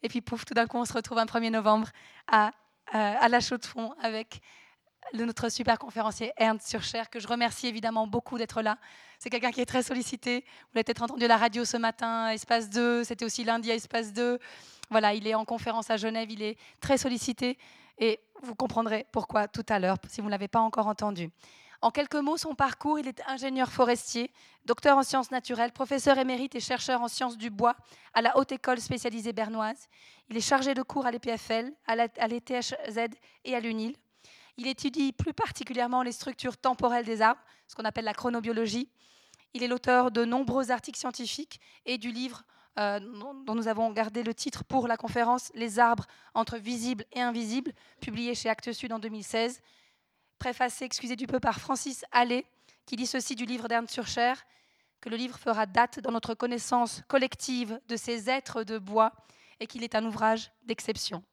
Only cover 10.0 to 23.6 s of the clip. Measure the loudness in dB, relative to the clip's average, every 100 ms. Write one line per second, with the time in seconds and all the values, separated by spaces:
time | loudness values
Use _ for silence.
10 | -4 -6 -2 -2 -4 -20 -6 -2 0 -2
11 | -2 0 6 6 6 2 -2 0 -2 -2
12 | -4 -2 -2 -2 2 0 2 2 2 2
13 | 0 -4 -6 -4 0 0 0 -2 -2 -4
14 | -4 0 0 0 -6 -20 -20 -20 2 4
15 | 4 2 0 -2 -2 -4 -2 -2 0 0
16 | 0 -4 -6 -6 -6 -8 -16 _ 2 2
17 | 4 -2 -2 -2 -2 -2 -10 -20 -20 _
18 | 0 0 _ -16 -12 -4 -2 0 0 -2
19 | -2 -4 0 0 0 -4 -2 0 2 0
20 | -4 -8 -4 -4 0 2 2 2 0 0
21 | -4 -4 -8 _ -20 -20 -20 0 0 2
22 | 0 0 0 0 -2 0 0 0 0 0
23 | -2 -8 -6 -4 -2 0